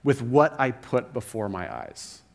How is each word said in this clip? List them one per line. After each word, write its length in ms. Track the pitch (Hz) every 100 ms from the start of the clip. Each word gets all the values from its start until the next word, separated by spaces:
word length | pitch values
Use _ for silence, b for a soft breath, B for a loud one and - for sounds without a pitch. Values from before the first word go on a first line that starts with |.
with 200 | 143 135
what 360 | 120 135 156 -
I 120 | 135
put 420 | 120 - 127 -
before 380 | 123 - 110 101
my 200 | 92 87
eyes? 520 | 60 50 - - - _